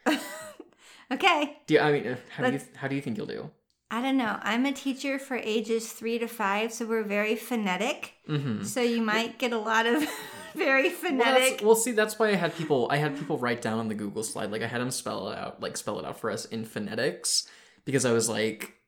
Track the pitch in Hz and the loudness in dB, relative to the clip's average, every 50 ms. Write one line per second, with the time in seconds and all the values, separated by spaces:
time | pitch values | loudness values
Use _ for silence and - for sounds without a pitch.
0 | _ - 302 - - - - 622 640 622 - - - - _ _ - - - - | _ 0 0 0 -2 -8 -12 -12 -12 -14 -16 -18 -20 -20 _ _ -20 -20 -20 -20
1 | - - 262 269 - 381 339 302 294 294 - - - - 156 - - 151 147 139 | -8 -6 -2 2 4 4 6 4 2 0 -4 -10 2 4 6 6 6 6 4 2
2 | 104 113 127 123 - - - - 147 127 135 135 - - - - 139 135 139 139 | 0 -2 -6 -6 -8 -12 -6 -2 0 0 0 0 -4 -10 -10 -8 -4 -4 -2 -2
3 | 139 135 113 104 - - - - - - - _ _ _ _ _ _ _ 214 226 | -2 -4 -4 -4 -6 -6 -8 -8 -10 -12 -16 _ _ _ _ _ _ _ -4 -2
4 | 247 269 269 269 247 214 196 - - - 214 233 254 277 262 262 - 277 254 269 | 0 2 2 2 2 2 -2 -2 -2 0 2 2 2 2 0 -2 -4 -4 -4 -2
5 | - 277 269 277 269 - 254 226 - 220 214 220 208 208 226 226 220 - - - | -2 -4 -4 -4 -4 -6 -6 -4 -2 0 0 0 0 0 0 -2 -2 -6 -10 -6
6 | 220 226 233 233 233 226 226 - 214 196 196 208 220 233 226 - 240 220 226 226 | -4 -2 -2 -2 -2 -4 -4 -2 -2 0 0 0 -2 -2 -4 -6 -4 -2 -2 -2
7 | 214 202 202 202 208 214 226 220 - - 254 226 208 190 180 185 208 254 311 - | 0 0 0 0 2 0 0 -2 -2 -4 -2 -2 0 0 0 0 0 -2 -2 -4
8 | - - - _ _ - 156 143 139 139 110 98 98 - - 262 240 240 233 233 | -8 -14 -16 _ _ -4 -2 -2 0 0 -2 -2 -4 -4 0 0 2 2 2 2
9 | 226 214 208 220 233 233 - - 262 240 240 226 214 220 220 220 226 233 240 302 | 2 2 2 0 0 -2 -4 -4 -2 -2 0 -2 0 2 2 2 4 4 4 4
10 | 302 - - - - - - - - - - - - 294 269 262 269 339 - - | 2 0 -4 -8 -12 -12 -14 -14 -14 -12 -6 0 2 4 6 6 6 4 2 0
11 | - 370 285 254 233 233 262 262 254 262 - - 208 214 220 220 220 254 233 214 | -2 0 2 2 4 6 6 6 6 4 2 4 6 6 6 6 6 2 2 2
12 | 214 214 - - 226 214 202 180 175 160 156 - 170 - 151 131 117 - - 147 | 2 2 2 2 2 2 4 2 2 0 -2 -4 0 2 2 2 4 2 2 2
13 | 151 151 139 - 156 - 165 131 123 120 120 117 - 117 110 110 113 110 107 101 | 2 0 0 -4 -4 -4 -2 0 0 0 0 0 -2 -2 -2 -2 -2 -2 -4 -4
14 | 104 101 101 104 110 - - 101 104 101 101 110 113 113 120 120 123 127 127 - | -4 -4 -4 -4 -6 -6 -4 -6 -4 -4 -4 -4 -4 -2 -2 -2 -2 -2 -4 -4
15 | - 107 107 101 95 98 - - - - - - - - - - - - 104 - | -4 -4 -4 -4 -4 -6 -6 -6 -8 -8 -8 -8 -8 -8 -6 -6 -6 -6 -6 -6
16 | - - - - - 113 101 113 - - 113 113 110 110 - 113 107 101 - - | -6 -8 -8 -6 -4 -4 -4 -4 -6 -8 -8 -8 -8 -8 -6 -6 -6 -4 -4 -2
17 | 120 156 175 - - - - - - - - - - - _ _ _ - 131 135 | -2 -2 -4 -4 -4 -2 -2 -2 -2 -4 -12 -20 -20 -20 _ _ _ -2 0 2
18 | 120 123 117 117 110 110 110 107 110 110 107 107 - - - _ _ | 4 4 4 4 2 2 0 0 0 0 -2 -4 -10 -14 -14 _ _